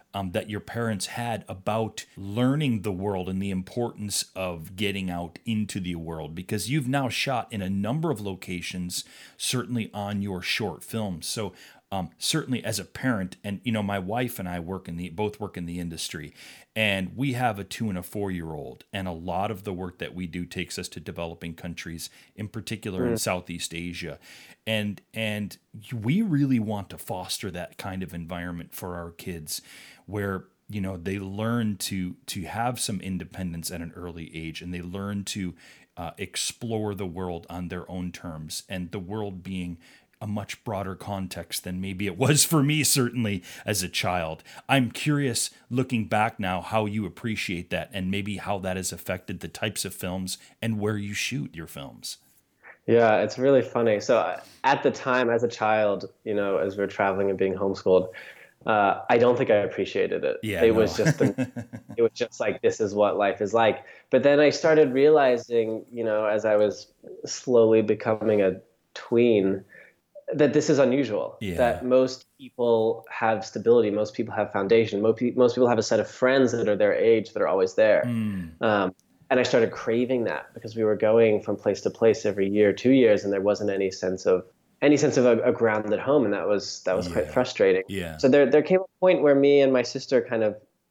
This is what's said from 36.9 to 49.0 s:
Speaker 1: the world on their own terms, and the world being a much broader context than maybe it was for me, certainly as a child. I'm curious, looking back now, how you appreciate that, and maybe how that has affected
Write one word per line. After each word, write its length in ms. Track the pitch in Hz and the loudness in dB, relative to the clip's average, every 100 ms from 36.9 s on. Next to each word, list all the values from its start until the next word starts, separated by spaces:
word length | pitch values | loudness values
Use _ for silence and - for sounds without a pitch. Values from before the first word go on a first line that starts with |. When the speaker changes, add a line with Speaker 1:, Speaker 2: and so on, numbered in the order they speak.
Speaker 1:
the 120 | 98 95 | -4 -6
world 400 | 85 92 85 - | -6 -6 -6 -10
on 180 | 87 90 | -10 -8
their 200 | 90 - | -8 -8
own 200 | 90 90 | -8 -8
terms, 500 | - 90 78 78 - - | -10 -12 -12 -10 -12 -10
and 260 | 95 87 | -8 -8
the 60 | 104 | -10
world 440 | 90 110 104 95 | -8 -8 -8 -10
being 340 | 87 95 87 87 _ _ _ _ | -8 -8 -8 -10 _ _ _ _
a 60 | 107 | -8
much 360 | 104 107 - | -6 -8 -10
broader 320 | - 98 95 | -8 -6 -6
context 720 | 92 - 98 92 - - - | -8 -8 -6 -6 -10 -10 -8
than 160 | 95 90 | -6 -6
maybe 260 | 95 95 98 | -6 -4 -4
it 100 | 87 | 2
was 280 | 135 147 | 4 4
for 180 | - 165 | 4 4
me, 220 | 139 151 | 4 2
certainly 580 | 131 143 120 123 110 98 - - - | 2 2 2 0 -2 -2 -6 -8 -4
as 160 | 101 | -2
a 60 | 90 | -2
child. 520 | - 98 90 80 80 - - - | -2 -2 0 -2 -8 -14 -12 0
I'm 240 | 135 120 | 2 2
curious, 580 | - 151 147 139 113 - - - | -2 -2 0 0 -2 -4 -8 -4
looking 360 | 123 127 120 | -2 0 -2
back 340 | 98 107 110 - | 0 0 0 -2
now, 220 | 95 92 | -2 -2
how 260 | 87 113 107 | -2 -2 0
you 180 | 104 | -2
appreciate 640 | 98 - 120 104 - 87 87 | -6 -6 -6 -6 -4 -6 -4
that, 200 | 85 80 | -6 -6
and 160 | 101 92 | -6 -2
maybe 280 | 98 101 95 | -2 -4 -6
how 220 | 90 101 | -4 -4
that 160 | 92 92 | -4 -6
has 160 | 92 | -6
affected 480 | 90 | -8